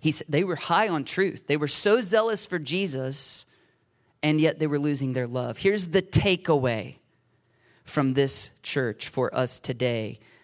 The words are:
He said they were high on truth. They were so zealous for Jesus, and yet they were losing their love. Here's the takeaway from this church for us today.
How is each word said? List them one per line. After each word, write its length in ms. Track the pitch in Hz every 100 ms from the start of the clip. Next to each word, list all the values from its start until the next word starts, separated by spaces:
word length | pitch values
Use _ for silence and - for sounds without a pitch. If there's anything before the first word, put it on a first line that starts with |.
He 100 | 156
said 160 | 147 -
they 140 | 147
were 120 | 190 160
high 320 | - 170 214
on 160 | 160
truth. 440 | 135 - 196 - -
They 100 | 147
were 100 | 147
so 320 | - 208 226
zealous 460 | 196 214 226 214 -
for 120 | 180
Jesus, 840 | 135 175 196 135 131 143 - - - _ _ _ _ _ _ _
and 180 | 151 156
yet 180 | 160 -
they 100 | 156
were 100 | 143
losing 340 | 147 143 135
their 140 | 127 120
love. 320 | 123 123 113
Here's 300 | 196 208 175
the 120 | 185
takeaway 960 | 185 - 202 180 - 147 127 113 78 - _ _ _ _ _ _ _ _
from 300 | - - 135
this 380 | 131 135 - - -
church 460 | - 143 123 104 -
for 260 | - 123
us 240 | 123 123 -
today. 640 | - 117 123 117 107 117 _ _